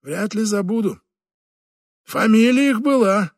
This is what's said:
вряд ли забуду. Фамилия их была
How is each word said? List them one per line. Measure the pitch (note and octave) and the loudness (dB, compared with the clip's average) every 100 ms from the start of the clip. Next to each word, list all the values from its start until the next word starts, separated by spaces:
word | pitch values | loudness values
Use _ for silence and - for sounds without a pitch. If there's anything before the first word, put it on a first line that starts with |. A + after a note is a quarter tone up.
вряд | C#3 E3+ G#3 | -10 -8 -6
ли | G#3 | -4
забуду. | A3 G3+ F#3 A3+ G3+ - _ _ _ _ _ _ _ _ _ _ _ | -2 -2 -2 -2 -4 -6 _ _ _ _ _ _ _ _ _ _ _
Фамилия | - A3 A3 A#3 B3+ C#4 | -4 2 4 4 2 2
их | A3+ | 0
была | C#4 C4+ G3+ G3+ F#3 | 0 2 2 0 -2